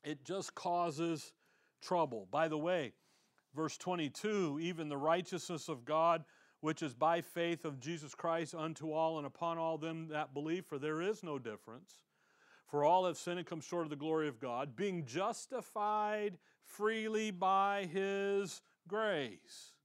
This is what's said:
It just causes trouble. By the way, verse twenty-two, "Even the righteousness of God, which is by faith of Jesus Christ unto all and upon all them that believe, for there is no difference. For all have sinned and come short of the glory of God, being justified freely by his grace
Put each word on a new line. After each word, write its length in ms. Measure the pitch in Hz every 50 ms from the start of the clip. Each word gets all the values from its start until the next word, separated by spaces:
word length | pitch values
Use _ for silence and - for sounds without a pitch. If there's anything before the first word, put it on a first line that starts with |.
It 220 | - - 156 139 131
just 300 | - 190 196 175 - -
causes 760 | - - - 143 175 175 170 147 143 170 170 165 147 - - - _ _ _ _ _ _ _ _ _
trouble. 460 | - - 185 175 160 139 120 110 98 92
By 180 | - 151 165 160
the 100 | 156 151
way, 360 | 151 170 185 175 143 113 - _ _ _ _ _ _ _ _ _ _ _ -
verse 220 | 143 160 147 -
twenty-two, 840 | - - 180 185 175 156 143 - - - 214 214 202 185 156 139 151
"Even 280 | 165 175 180 160 160 151
the 80 | 143
righteousness 720 | 139 139 156 165 180 180 - 185 170 - - 175 151 - -
of 160 | 160 123 120
God, 400 | 135 151 160 165 170 170 165 151 _ - - - _ _ _
which 220 | - 156 160 -
is 120 | 165 143 120
by 260 | 117 151 156 170 175
faith 440 | 165 - - 170 170 170 170 156 -
of 160 | 160 143 131
Jesus 340 | 120 151 170 160 151 139 -
Christ 400 | - - 165 165 165 165 - -
unto 380 | 165 156 160 160 - 151 160
all 260 | 151 160 160 160 165 156
and 80 | 143
upon 320 | 139 - - 170 170 165 165
all 200 | 165 160 160 156
them 300 | 151 165 165 165 160 160
that 260 | 151 151 151 131 135
believe, 320 | 143 147 156 165 185 180
for 120 | - 156 139
there 220 | 135 151 156 160
is 220 | 175 196 214 208
no 160 | - 160 147 135
difference. 680 | 120 117 107 104 - - 113 127 190 _ - - _ _ _ _ _ _ _ _ _ _ - - _
For 180 | _ - 147 143
all 220 | 151 175 185 185
have 100 | 180 156
sinned 220 | - - 175 175 180
and 80 | 175
come 140 | - 175 160
short 240 | 139 - 175 175 165
of 60 | 147
the 60 | 151
glory 300 | 139 147 160 160 160 156
of 140 | 151 127 113
God, 340 | 135 127 120 120 139 151 117
being 320 | 107 196 208 185 175 151
justified 1300 | 117 113 165 190 226 220 - - - 269 247 - - - 220 208 208 214 214 214 208 214 214 208 208 180 - _ _ _ _ _
freely 680 | - - - 208 214 220 220 220 220 220 214 220 214
by 540 | 196 175 180 185 196 196 196 202 202 202 196
his 760 | - 151 196 196 196 196 196 196 196 202 202 202 180 - - _ _ _ _ _ 175
grace 840 | 202 214 220 214 190 156 139 117 98 - _ - - - - - - _ _